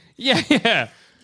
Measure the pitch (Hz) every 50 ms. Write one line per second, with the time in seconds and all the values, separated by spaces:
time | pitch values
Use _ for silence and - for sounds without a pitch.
0 | _ _ _ - 220 - 247 170 - - 302 226 - 233 214 156 117 - - _
1 | _ _ _ _